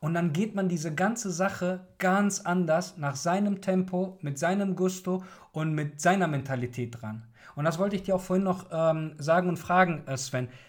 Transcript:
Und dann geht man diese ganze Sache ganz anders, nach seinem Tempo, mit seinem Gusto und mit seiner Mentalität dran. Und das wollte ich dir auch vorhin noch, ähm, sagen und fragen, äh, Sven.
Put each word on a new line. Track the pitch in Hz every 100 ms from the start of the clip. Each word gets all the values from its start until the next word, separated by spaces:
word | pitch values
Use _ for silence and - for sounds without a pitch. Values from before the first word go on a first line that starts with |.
Und | 151
dann | 170 175
geht | 147 214
man | 196 190
diese | 170 165
ganze | 151 190 233 196
Sache | 165 190 196 180 185 - -
ganz | 185 196 202 196
anders, | 175 180 170 160 175 -
nach | 143 135
seinem | 175 185 208 190
Tempo, | - 185 185 180 190 -
mit | 147 139
seinem | 170 196 196
Gusto | 175 185 185 - 185 185 - -
und | 156 160
mit | 151 147 -
seiner | 175 196 170
Mentalität | 143 123 131 120 123 117 117
dran. | 110 110 - - -
Und | -
das | 151 165
wollte | 202 196
ich |
dir | 196 185
auch |
vorhin | - 185
noch, | 196 180 -
ähm, | 160 160 156 156 151
sagen | 147 170 180
und | 170
fragen, | - 180 180 156 -
äh, | 131
Sven. | - 127 127 -